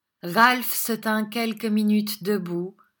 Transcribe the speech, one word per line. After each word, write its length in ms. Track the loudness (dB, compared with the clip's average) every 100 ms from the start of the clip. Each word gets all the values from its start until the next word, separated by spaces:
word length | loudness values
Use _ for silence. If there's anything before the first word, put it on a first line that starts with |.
| _ _
Ralph 520 | -2 4 4 4 -2
se 180 | -4 -2
tint 320 | -2 -2 -2
quelques 400 | -2 -4 -4 -4
minutes 600 | 0 2 4 2 2 -4
debout, 520 | -2 -2 -2 -4 -6 -10 _ _